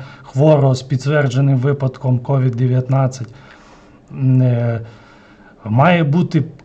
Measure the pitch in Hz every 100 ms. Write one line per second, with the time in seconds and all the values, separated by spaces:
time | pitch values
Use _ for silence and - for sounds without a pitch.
0 | - - - 131 156 147 135 131 - 131
1 | 139 151 139 127 139 131 143 139 131 -
2 | 127 123 131 139 127 113 127 127 127 135
3 | 131 - 117 - - - - - - -
4 | - 143 131 127 127 120 117 113 - -
5 | - - - - - - 104 120 165 175
6 | 147 165 143 156 - -